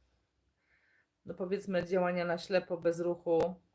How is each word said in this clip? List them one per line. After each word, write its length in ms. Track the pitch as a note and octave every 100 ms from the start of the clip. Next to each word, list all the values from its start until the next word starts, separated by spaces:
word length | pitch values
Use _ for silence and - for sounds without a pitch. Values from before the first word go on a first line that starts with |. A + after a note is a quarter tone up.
| _ _ _ _ _ _ _ _ _ _ _ _ -
no 80 |
powiedzmy, 500 | E3+ F#3 G3 G3+ F3+
działania 420 | F3 F#3+ F3+ F3+ F3
na 120 | F3
ślepo, 400 | - F#3 F3 E3+
bez 220 | E3+ E3+
ruchu, 560 | F3 E3+ F3 E3 E3+ F#3 _